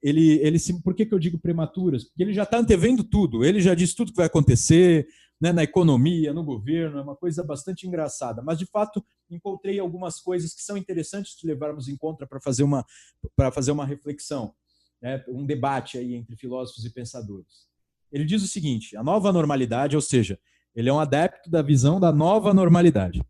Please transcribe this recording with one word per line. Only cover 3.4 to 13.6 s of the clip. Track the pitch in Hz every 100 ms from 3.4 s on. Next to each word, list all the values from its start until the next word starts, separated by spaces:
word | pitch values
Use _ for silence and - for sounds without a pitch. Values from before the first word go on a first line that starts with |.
ele | 131 208
já | 185 175
diz | 180
tudo | - 220
que | -
vai | 165
acontecer, | 160 143 120 - 165 180 165 147 _ _ _
né, | 165
na | 170
economia, | 156 185 170 127 143 170 151
no | 151
governo, | 151 117 107 165 160 143
é |
uma | 139 139
coisa | 175 160
bastante | 151 147 - 180 185
engraçada. | 175 147 - 127 113
Mas, | 147 165
de | 185
fato, | 214 214 208 - _ _
encontrei | 170 202 190 196 196
algumas | 180 175 180 -
coisas | - 180 160
que | -
são | - 202
interessantes | 190 180 151 202 196 -
de | 165
levarmos | 143 151 151 131
em | 143
conta | 156 156 143
pra | 135
fazer | - 120
uma, | 143 139 - - _ _ - -
pra | 135
fazer | 147